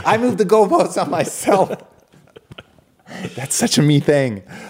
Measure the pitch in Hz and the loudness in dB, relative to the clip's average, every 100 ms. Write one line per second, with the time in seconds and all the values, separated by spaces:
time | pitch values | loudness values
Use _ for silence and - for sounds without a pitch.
0 | 143 214 247 196 190 220 202 330 175 - | 0 0 0 0 2 4 4 2 0 -2
1 | 185 170 139 - - 190 165 123 - _ | -4 -2 -4 -4 0 2 2 -4 -14 _
2 | _ _ _ - _ - - _ _ _ | _ _ _ -20 _ -20 -20 _ _ _
3 | - 185 - - 131 - 233 - 151 147 | -18 -12 -10 -10 -6 -2 0 2 4 4
4 | 143 147 131 101 - - | 4 2 0 -4 -12 -20